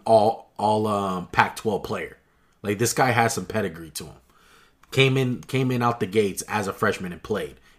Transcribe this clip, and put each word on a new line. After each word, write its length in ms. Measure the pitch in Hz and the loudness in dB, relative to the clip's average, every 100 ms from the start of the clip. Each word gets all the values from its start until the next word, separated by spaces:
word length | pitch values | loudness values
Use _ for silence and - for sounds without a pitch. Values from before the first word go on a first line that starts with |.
all, 460 | - 110 107 117 - - | 4 6 6 0 -8 -2
all, 300 | 107 110 107 | 0 2 0
um, 400 | 101 98 92 87 | 0 -2 -4 -6
Pac-twelve 540 | - 101 - 110 95 | 0 0 0 -4 -4
player. 320 | - 101 78 - _ _ _ _ | -4 -8 -8 -14 _ _ _ _
Like, 140 | 101 101 | -4 0
this 140 | 117 | 0
guy 180 | - 135 | 2 2
has 240 | 117 117 | 4 2
some 100 | - 90 | 0 -4
pedigree 440 | 110 98 80 80 | -4 -4 -6 -14
to 140 | - | -12
him. 100 | 78 - _ _ _ - _ _ - | -14 -18 _ _ _ -20 _ _ -6
Came 240 | 131 135 131 | 2 4 4
in, 240 | 127 117 | 0 -2
came 320 | - 131 127 | -2 0 0
in 100 | 123 | 2
out 160 | 120 - | 0 0
the 80 | 101 | 0
gates 360 | 107 101 90 - | 2 2 -2 -4
as 220 | 107 98 | -4 -2
a 40 | |
freshman 380 | - 107 - 92 | 0 0 0 -6
and 100 | 85 | -10
played, 360 | - 104 73 - _ | -4 -4 -4 -12 _